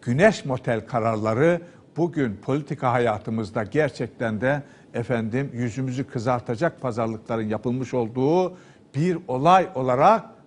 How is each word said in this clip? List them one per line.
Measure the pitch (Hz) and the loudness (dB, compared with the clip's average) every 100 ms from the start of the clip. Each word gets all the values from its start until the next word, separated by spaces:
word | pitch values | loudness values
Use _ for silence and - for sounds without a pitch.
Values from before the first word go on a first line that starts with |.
Güneş | - 127 208 202 147 | -2 4 4 4 -4
motel | 131 - 113 95 | -4 -2 -2 0
kararları | 127 110 113 107 113 160 175 175 - - - | -2 0 0 0 2 4 2 -4 -20 -16 -4
bugün | 170 160 131 95 | -2 0 -2 -2
politika | - 135 147 151 127 | -4 -4 -4 -4 0
hayatımızda | 123 120 110 117 110 107 143 | 2 2 0 -4 -4 -4 -4
gerçekten | 110 143 151 - 120 - 117 107 | -4 0 0 -2 -10 -4 -4 -2
de, | 123 143 139 - - | 0 -2 -4 -20 -10
efendim, | 117 117 120 113 120 143 | -8 -2 -2 -2 -4 -4
yüzümüzü | 117 123 104 131 127 | -4 -6 -4 -6 -4
kızartacak | 139 127 113 123 - 113 170 - | -6 -4 -2 -2 -2 -2 -2 -4
pazarlıkların | 131 110 113 110 - 117 110 | -6 -4 -4 -4 -6 -4 -2
yapılmış | 107 127 127 123 | -4 -4 -4 -4
olduğu | 127 113 123 135 170 185 180 - - - 135 | -4 -4 -2 2 2 0 -4 -20 -20 -10 -2
bir | 170 170 180 | -2 -2 -4
olay | 127 151 185 170 127 | 0 6 6 6 -2
olarak | 131 123 160 220 - - | 0 4 6 6 0 -20